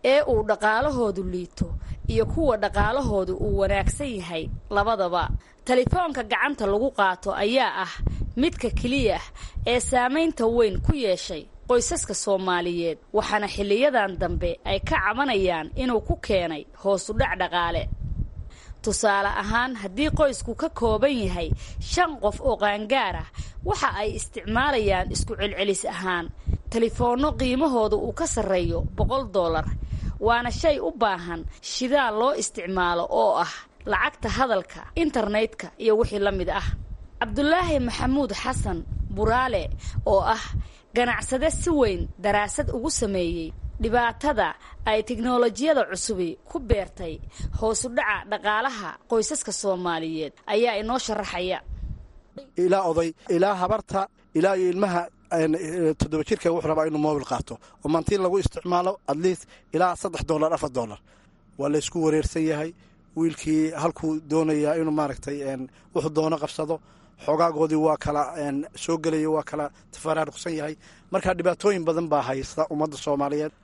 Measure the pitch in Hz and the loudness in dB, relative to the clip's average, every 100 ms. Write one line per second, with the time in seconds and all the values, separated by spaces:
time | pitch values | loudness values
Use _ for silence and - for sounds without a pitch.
0 | 247 277 294 226 208 208 214 220 285 262 | 6 4 4 2 2 2 2 2 2 0
1 | 226 190 185 180 175 - 175 - - - | 0 0 -4 -4 -8 -6 -4 -4 -6 -6
2 | - 220 220 - 311 214 202 202 208 254 | -2 0 0 2 2 2 0 2 2 2
3 | 254 208 185 185 214 196 196 196 190 - | 0 0 0 -2 0 2 2 2 2 -2
4 | 294 214 170 165 160 - - 202 208 220 | -4 -6 -6 -6 -6 -8 -2 0 2 2
5 | 180 175 160 - - - - 254 254 359 | 0 0 0 -4 -6 -16 2 2 4 2
6 | 349 269 220 208 247 285 202 202 262 - | 0 -2 -2 0 0 0 0 2 0 2
7 | 196 180 196 - 202 254 226 151 180 - | 2 2 -4 0 2 2 2 0 -6 -2
8 | - - - - 311 - 233 - 240 277 | -2 -2 -6 0 0 0 -4 -2 0 2
9 | 226 170 - - - - - 247 247 254 | 2 0 -4 -14 -12 -6 0 0 2 2
10 | 247 285 330 - 226 233 220 185 - 302 | 2 2 0 2 2 4 4 2 2 2
11 | 220 180 - 165 - - - 247 240 233 | 2 0 -2 -10 -10 -18 2 2 4 -4
12 | - 202 - 196 185 180 175 175 170 156 | -4 -4 0 0 2 0 0 -2 -2 -4
13 | - 208 - 214 202 - 202 202 285 254 | -2 -2 0 0 -2 -4 0 4 4 4
14 | 196 175 175 170 175 165 - 196 - 311 | 0 -2 -2 0 -2 -4 -4 -4 0 0
15 | 196 226 277 214 185 170 156 - 254 233 | 0 0 2 2 2 0 -4 -4 0 0
16 | - 165 - 196 170 151 - - 190 196 | 0 -4 2 0 0 -4 -10 -6 0 0
17 | - 220 262 185 180 170 170 165 - - | 0 -2 0 0 0 0 0 -2 -4 -6
18 | - - - - - - - - - 202 | -6 -4 -6 -6 -14 -16 -18 -8 -4 2
19 | 220 202 202 208 202 226 247 240 196 190 | 2 2 0 -2 -2 -2 -2 -6 -8 -2
20 | 302 - 294 233 - 214 320 - 233 214 | 0 4 2 2 -8 -4 -4 0 0 2
21 | 269 262 196 180 165 - - - - - | 2 2 -2 -2 -2 -4 -4 -10 -4 2
22 | 349 285 208 202 269 220 208 208 214 269 | 2 2 -2 0 -2 2 2 0 0 0
23 | 190 170 - - - - 175 208 - 185 | 0 -4 -8 -10 -12 -8 -4 0 0 -2
24 | 214 208 - 233 185 226 285 269 208 185 | -4 -6 -8 -10 -2 0 2 2 2 2
25 | 185 185 - 208 202 180 202 185 - 180 | 0 -2 -4 -4 -4 -2 -2 0 -2 -4
26 | 185 180 165 - - - - 233 226 - | -2 -2 -4 -8 -4 -4 -2 0 0 2
27 | 240 240 294 285 254 254 311 247 214 214 | 2 2 0 0 0 2 2 2 2 0
28 | 240 214 330 - 202 185 170 - - - | -2 -4 -2 -2 0 2 2 -2 -4 0
29 | 214 262 247 190 170 160 151 - - - | 0 0 0 0 2 0 -2 -4 -4 -4
30 | - - 208 233 240 - 330 285 330 311 | -4 -2 2 2 0 0 2 2 -2 0
31 | 220 185 175 170 156 - - - 254 285 | 0 0 -4 -8 -8 -12 -10 -4 2 2
32 | 254 214 247 302 220 - 175 190 175 175 | 2 2 0 0 -4 -6 -4 0 2 0
33 | - - 190 - 139 - - _ - 196 | 0 2 4 4 0 -4 -16 _ -2 0
34 | 254 - 226 196 262 202 175 - - - | 0 -2 -4 0 2 2 -2 -14 -8 0
35 | 330 254 202 208 226 - 170 - 220 214 | 2 2 0 2 0 -4 -14 -2 2 4
36 | 233 202 202 196 175 190 - - - - | 4 2 0 0 -2 -2 -2 -4 -8 -12
37 | - - 226 208 294 339 349 294 247 - | -14 -4 -2 0 2 4 4 0 0 -2
38 | 254 277 262 196 151 165 202 175 165 - | 0 2 0 -2 -4 -2 -2 -4 -6 -4
39 | - 190 214 240 262 214 143 - - - | -4 0 2 2 2 -2 -2 -6 -4 -4
40 | - 196 170 220 - - - - - - | 2 4 4 0 -2 -6 -6 -12 -6 0
41 | 240 214 - 262 302 - 349 311 233 180 | 0 0 -2 0 0 0 2 4 4 2
42 | - - 196 202 208 - 294 240 262 - | -4 -2 2 2 2 -2 -2 -2 -2 0
43 | 214 190 175 170 160 - - - 226 240 | 0 0 0 -2 -6 -8 -10 -4 0 2
44 | 240 226 285 262 160 - - - - 214 | 2 0 0 2 0 -2 -16 -6 0 0
45 | 214 240 233 247 240 196 294 294 214 180 | 0 -2 0 4 2 2 2 4 2 -2
46 | - 196 175 - - 339 233 214 185 - | -4 -2 -2 -4 -8 -8 2 0 0 -8
47 | 175 156 - - - - 220 220 254 240 | -10 -10 -12 -8 -6 -2 0 0 -2 -2
48 | 240 202 196 208 202 214 254 233 180 - | 0 -2 -4 -4 0 0 0 -4 -10 -12
49 | _ 233 214 311 - 196 202 185 180 165 | _ 0 0 -4 -6 -4 -2 0 -2 -2
50 | 160 160 147 - - 208 240 208 220 254 | -4 -4 -6 -10 -2 2 2 0 -2 -2
51 | 233 208 196 175 180 180 - - - - | -2 -4 -4 -4 -2 -4 -6 -8 -8 -8
52 | - - - - - - 180 196 185 160 | -12 -20 -20 -20 -12 0 4 4 4 2
53 | 170 160 - 175 190 196 180 214 - 196 | 0 -4 0 4 4 2 0 0 -2 -4
54 | 196 _ _ 156 180 190 185 180 208 175 | -4 _ _ 2 4 4 2 2 2 0
55 | 175 _ _ 170 160 160 160 180 160 156 | -4 _ _ 0 2 0 -2 0 0 2
56 | 151 156 156 214 175 170 156 156 156 151 | 0 0 0 0 2 0 0 2 2 2
57 | 151 151 127 139 - 120 - _ 139 160 | 0 0 -2 -6 -6 -12 -16 _ 0 2
58 | 160 202 185 196 180 - 175 175 180 - | 2 2 2 2 0 -4 0 2 2 -2
59 | - 143 180 180 - - _ 156 180 170 | -4 0 0 0 -8 -20 _ 2 2 0
60 | 196 170 135 156 156 165 151 127 113 104 | -6 -6 -2 2 2 0 -2 -4 -4 -8
61 | _ _ _ _ _ - 143 147 - 175 | _ _ _ _ _ -6 0 0 0 0
62 | 160 156 - 165 160 151 160 - - _ | 2 2 2 0 0 0 -4 -10 -20 _
63 | _ - 165 151 156 156 156 160 160 - | _ -2 -2 0 0 2 2 0 -2 -2
64 | 156 156 156 156 156 151 147 165 160 151 | -4 -4 0 2 2 2 2 0 0 0
65 | 147 127 - 143 139 135 127 - - 156 | -2 -4 -8 -6 -6 -6 -10 -14 -6 -2
66 | 156 156 156 160 147 - 151 160 - - | 0 0 0 0 -4 -6 -4 -6 -8 -20
67 | - _ - 156 170 151 156 156 156 151 | -20 _ -2 2 4 4 2 4 4 2
68 | - 147 139 160 143 139 160 - - 165 | 0 0 -2 -2 -4 -4 -6 -10 -4 -2
69 | 160 156 156 156 - 151 147 - - - | 0 0 0 0 -2 -6 -6 -10 -20 -10
70 | 160 160 156 - 180 156 147 156 - - | -2 -2 -2 -6 -6 -6 -6 -10 -18 -20
71 | - 190 190 180 175 170 202 196 165 160 | -4 -2 0 2 2 2 2 2 2 0
72 | 165 147 127 135 135 - 156 151 156 139 | 2 0 2 -4 -6 -4 -2 0 -2 -2
73 | - 143 143 147 151 _ | -2 0 0 0 -4 _